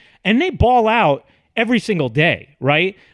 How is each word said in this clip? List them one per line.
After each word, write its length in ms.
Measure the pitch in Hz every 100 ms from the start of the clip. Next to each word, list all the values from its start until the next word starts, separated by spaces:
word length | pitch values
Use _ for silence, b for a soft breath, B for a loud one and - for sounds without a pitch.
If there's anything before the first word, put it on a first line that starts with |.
| b b 185
and 160 | 233
they 80 | 370
ball 380 | 240 220 247 220
out 360 | 233 170 139 b b b -
every 240 | 233 247
single 300 | - 180 131
day, 460 | 120 165 98 - _
right? 380 | 131 151 185 b b